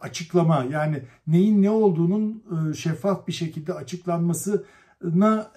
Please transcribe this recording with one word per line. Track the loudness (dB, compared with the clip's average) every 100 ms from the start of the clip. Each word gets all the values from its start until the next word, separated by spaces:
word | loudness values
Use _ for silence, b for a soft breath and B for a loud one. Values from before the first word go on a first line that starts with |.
açıklama, | -12 -12 -2 2 4 2 0
yani | -2 -2 -4 -8 B 0
neyin | 4 4 4
ne | 4
olduğunun, | 4 2 2 2 0 -2 -6 -8
e, | -4 -4
şeffaf | -4 -4 -4 -2 -2 -4
bir |
şekilde | -6 -8 -8 -10
açıklanmasına | -10 -10 -10 -6 -2 -2 -2 -2 -4 -6 _ _ _ -2 2 4 2 -4